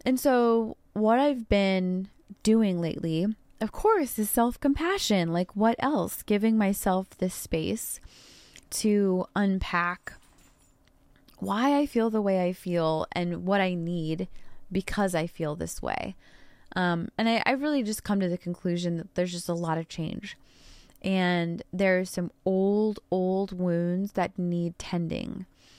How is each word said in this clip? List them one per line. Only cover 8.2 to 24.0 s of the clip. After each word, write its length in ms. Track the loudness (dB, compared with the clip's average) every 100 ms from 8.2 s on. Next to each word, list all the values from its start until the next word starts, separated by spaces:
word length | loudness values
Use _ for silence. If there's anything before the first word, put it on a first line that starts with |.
| -20 -20 -20 -20 -10
to 560 | -2 2 4 4 2 0
unpack 800 | 0 2 0 0 -2 -2 -4 -12 -20 -20 _ -20 _ _ _ _ _ _ _ _ -10
why 400 | -4 0 2 2
I 80 | 2
feel 240 | 2 2
the 100 | 2
way 240 | 2 2
I 80 | 0
feel 540 | -2 -2 0 2 0 -2
and 340 | -4 -4 -2 0
what 160 | 2
I 100 | 2
need 560 | -2 -4 -4 -2 -4 -6 -10 -12 -14 -6
because 440 | -4 -2 0 0
I 120 | 0 -2
feel 300 | -4 -6 -4
this 240 | -6 -6
way. 360 | -4 -4 -6 -10 -18 -20 -20 -20 -10 -2
Um, 320 | 0 0 -4 -2
and 140 | 0
I, 120 | 2 0
I 60 |
really 300 | 0 0 0
just 220 | 0 -4
come 160 | -2 0
to 80 | 0
the 80 | -2
conclusion 600 | -6 -6 -2 -2 -2 -4
that 160 | -4
there's 180 | -4 -2
just 160 | -4 -6
a 60 |
lot 240 | -4 -2 -4
of 100 | -4
change. 480 | -8 -8 -8 -12 -16 -20 -20 -20 -20 -20 -8
And 600 | -2 2 2 2 0 -4 -6
there 260 | 0 2 2
are 60 |
some 260 | 0 -4 -6 -4
old, 560 | 0 2 4 4 2 -2 -2
old 480 | 0 2 0 -2 -2
wounds 540 | 0 2 0 -2